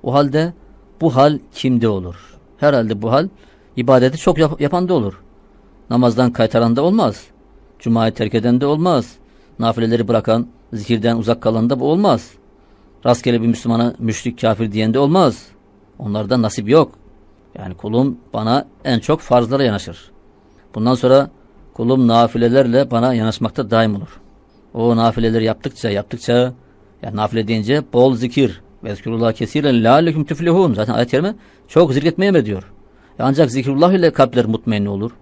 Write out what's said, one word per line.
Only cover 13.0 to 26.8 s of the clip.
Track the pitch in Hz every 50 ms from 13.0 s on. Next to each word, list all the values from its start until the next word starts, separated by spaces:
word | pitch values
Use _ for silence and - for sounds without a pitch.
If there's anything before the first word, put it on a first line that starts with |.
| -
Rastgele | 123 120 117 - 127 120 117
bir | 113
Müslümana | 117 117 117 - 120 117 113 117 120 117 -
müşrik, | 117 110 107 - - 123 117 -
kafir | - 117 110 98 113 107
diyen | 101 110 110 110 113
de | 131
olmaz. | 139 139 165 190 180 135 110 - - - - _ _ _ _ _ _ _ _ -
Onlarda | - 107 101 107 107 98 127 123
nasip | 113 107 - - 104 104
yok. | 131 160 143 - - _ _ - - _ _ _ _ _ _ _ _
Yani | - 95 92 90
kulum | - - 104 110 120 135 139 123 - _ _ -
bana | 113 107 110 120 139 - - _ _ -
en | 127 127 113
çok | - - 151 156
farzlara | - - 120 123 120 113 131 139 139
yanaşır. | 120 104 98 - - 85 - - - - - _ - _ _ _ _ _ _ _ _ -
Bundan | 107 110 120 127
sonra | 123 - 127 131 139 139 135 - - _ _ _ - - - _
kulum | - 120 117 131 131 127
nafilelerle | 117 113 117 117 113 - 117 120 120 120 135 135 120 117 131 139 123
bana | 120 117 120 131 127
yanaşmakta | 117 110 110 107 - 117 107 - - 127 101
daim | 113 113 113 110 104
olur. | 101 - - - - - - - _ _ _ _ _ _ _ -
O | 120 113 120 117
nafileleri | 113 113 117 110 123 113 113 113 113 110
yaptıkça, | 110 110 - - 135 - - - 113
yaptıkça, | 101 98 104 _ - 117 - - 120 123 123 127 120 - _ _ _ _